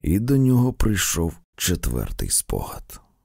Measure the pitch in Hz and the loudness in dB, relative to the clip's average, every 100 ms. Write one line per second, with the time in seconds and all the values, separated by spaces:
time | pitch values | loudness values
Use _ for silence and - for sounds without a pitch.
0 | - 95 120 139 131 123 123 123 110 101 | 0 0 2 4 4 4 2 2 0 2
1 | - 87 82 - _ - - 87 - 62 | -2 0 -2 -4 _ -6 -2 -2 -2 -4
2 | 50 - 50 - - 50 - - - - | -6 -6 -2 -2 -2 -6 -6 -14 -18 -20
3 | _ _ | _ _